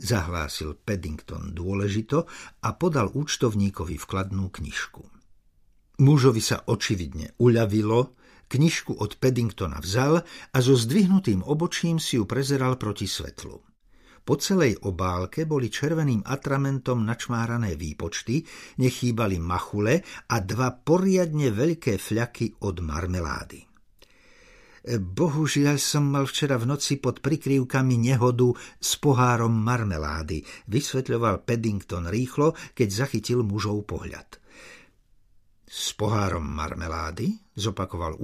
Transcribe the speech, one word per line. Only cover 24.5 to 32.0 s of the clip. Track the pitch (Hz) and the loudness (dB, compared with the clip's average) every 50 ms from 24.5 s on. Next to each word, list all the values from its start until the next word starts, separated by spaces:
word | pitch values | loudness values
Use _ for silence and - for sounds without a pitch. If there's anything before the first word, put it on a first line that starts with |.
| - - - - - - - - 120 | -20 -20 -20 -20 -20 -14 -6 -4 -2
„Bohužiaľ | 113 95 90 95 95 170 170 139 151 156 139 - 143 143 143 147 | -2 -2 -2 -2 0 0 2 2 2 0 2 2 4 4 4 4
som | 139 - - - 151 143 139 | 2 0 0 0 2 2 2
mal | 139 143 139 | 2 0 0
včera | 135 - - 151 143 135 | 0 -2 -2 0 0 0
v | 120 113 123 143 | 0 0 0 -2
noci | 147 - - 143 135 - | -2 -2 -2 -2 -2 -2
pod | 127 117 - | -2 -2 -2
prikryvkami | - 139 160 156 - 135 139 135 127 127 - 135 131 131 127 117 | -2 -2 -2 0 0 2 2 2 2 2 0 2 2 4 4 4
nehodu | 117 123 139 120 120 123 123 123 127 123 120 - - - - - | 4 4 4 4 4 4 4 4 4 4 4 0 -4 -18 -12 -6
s | - - - - - | -4 -4 -2 0 2
pohárom | 147 135 120 127 123 120 113 117 113 117 | 2 4 4 4 4 4 2 2 2 2
marmelády,“ | 110 107 117 123 120 110 101 90 78 76 73 76 80 80 78 87 78 - - - - - - | 2 2 2 0 0 0 -2 -2 -2 -2 -4 -4 -4 -4 -4 -6 -6 -6 -10 -16 -18 -8 -2
vysvetľoval | 98 131 147 - - 131 127 - 123 117 117 113 98 - - | -2 -2 0 0 -2 -2 -2 0 0 0 2 2 0 0 0
Paddington | - 120 117 113 113 104 98 - - 101 90 | -2 -2 0 0 0 -2 -2 -4 -6 -6 -6